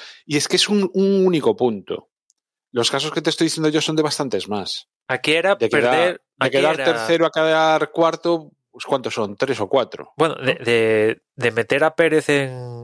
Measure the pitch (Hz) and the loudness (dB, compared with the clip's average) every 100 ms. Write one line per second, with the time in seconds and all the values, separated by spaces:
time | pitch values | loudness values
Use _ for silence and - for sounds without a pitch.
0 | - - - 143 - 175 - 208 190 190 | -20 -20 -4 -2 0 0 2 2 0 2
1 | 196 196 185 165 117 104 127 104 - 85 | 2 4 2 2 0 2 0 -2 -8 -12
2 | - _ _ _ _ _ _ 117 117 135 | -12 _ _ _ _ _ _ -4 -2 -2
3 | 151 165 160 147 160 160 156 151 156 156 | -4 -2 -2 0 0 2 0 0 0 0
4 | 151 - 139 98 90 104 90 - - _ | 0 -2 -4 -4 -4 -6 -6 -10 -12 _
5 | - 127 - 160 185 202 110 117 120 131 | -6 -4 0 0 2 0 2 2 2 2
6 | 175 175 _ _ 131 135 151 156 139 117 | 0 -2 _ _ 0 2 2 2 0 -2
7 | 113 165 160 160 160 160 160 156 147 - | 0 2 2 0 0 2 2 2 0 0
8 | 165 160 170 165 147 _ _ - - 135 | 0 0 -2 -2 -4 _ _ -18 -4 -4
9 | 120 120 101 101 135 117 101 135 110 - | -2 -4 -6 -4 -4 -2 0 0 0 -8
10 | - - 160 - 127 - 117 117 110 110 | -16 -2 -2 0 -4 -2 0 2 4 2
11 | 107 113 _ - 120 110 113 135 160 - | 2 -2 _ -4 -2 -2 -2 0 0 2
12 | 165 156 147 143 135 127 123 120 | 2 2 2 0 -2 -8 -12 -10